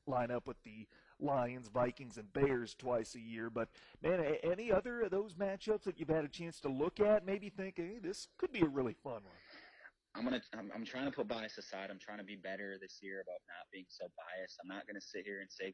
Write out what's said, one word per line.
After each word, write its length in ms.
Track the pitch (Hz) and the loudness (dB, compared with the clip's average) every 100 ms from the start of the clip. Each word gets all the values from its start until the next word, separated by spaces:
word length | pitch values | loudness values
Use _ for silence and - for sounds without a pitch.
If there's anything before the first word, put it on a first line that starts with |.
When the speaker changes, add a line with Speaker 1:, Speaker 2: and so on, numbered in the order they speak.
| - | -2
Speaker 1:
line 240 | 127 120 | 0 2
up 160 | 123 135 | 0 -2
with 160 | 123 | -8
the 240 | 117 107 110 - - - | -10 -14 -16 -18 -20 -2
Lions, 480 | 143 139 123 127 113 | 2 4 2 0 -2
Vikings, 500 | 123 123 - 127 110 | 2 2 2 -8 -10
and 140 | 107 | -4
Bears 420 | 139 139 127 113 | 4 6 6 0
twice 420 | - 131 120 110 120 | -4 2 2 0 -6
a 40 | |
year. 300 | 113 113 117 | -6 -4 -2
But, 180 | 113 113 - - - | 0 -2 -4 -20 -2
man, 200 | 156 180 | 2 4
a-, 240 | 151 156 160 | 4 4 2
any 220 | 185 240 | 2 4
other 300 | 196 247 240 | 4 4 0
of 100 | 208 | 2
those 220 | 190 208 | 2 0
matchups 500 | 170 196 196 - 214 | 0 -2 0 0 0
that 160 | 196 170 | 0 -2
you've 80 | 147 | 2
had 140 | 160 | 2
a 60 | 147 | 2
chance 320 | - 170 - | -4 -8 -4
to 100 | 143 | 0
look 300 | 131 160 - | 2 2 6
at, 260 | 208 214 185 | 8 8 6
maybe 240 | 196 202 | -2 -2
think, 280 | - 185 - | -6 -4 -4
"Hey, 200 | 170 233 | -4 -4
this 280 | 175 - - - | -4 -4 -8 -2
could 140 | 370 | -2
be 100 | 240 | 4
a 60 | 160 | 4
really 260 | 139 123 | 6 2
fun 200 | 101 139 | 0 -6
one"? 280 | 113 95 - - - - - - - _ | -6 -8 -18 -20 -18 -18 -20 -20 -20 _
Speaker 2:
I'm 100 | - | -2
gonna, 180 | 233 247 - | 0 0 -2
I'm, 160 | 214 101 110 | -8 -8 -6
I'm 100 | 110 | -6
trying 200 | 127 139 | -2 -2
to 60 | |
put 160 | 143 107 | 0 0
bias 300 | 117 110 - | -2 -4 -8
aside. 320 | - 95 98 | -8 -8 -6
I'm 80 | 95 | -8
trying 220 | - 104 | -10 -10
to 40 | |
be 120 | 98 101 | -10 -8
better 420 | 95 98 101 95 | -6 -4 -4 -6
this 200 | 95 - | -10 -12
year 200 | 98 95 | -8 -8
about 180 | 92 90 - | -6 -8 -10
not 180 | 87 90 | -12 -12
being 140 | 95 90 | -12 -12
so 160 | - 90 - | -10 -10 -8
biased. 440 | 87 92 92 - | -8 -6 -8 -8
I'm 60 | 92 | -8
not 180 | 98 104 | -8 -8
gonna 160 | 104 | -10
sit 240 | - 101 92 | -8 -8 -6
here 160 | 98 | -6
and 100 | 95 | -8
say 220 | - 95 | -6 -6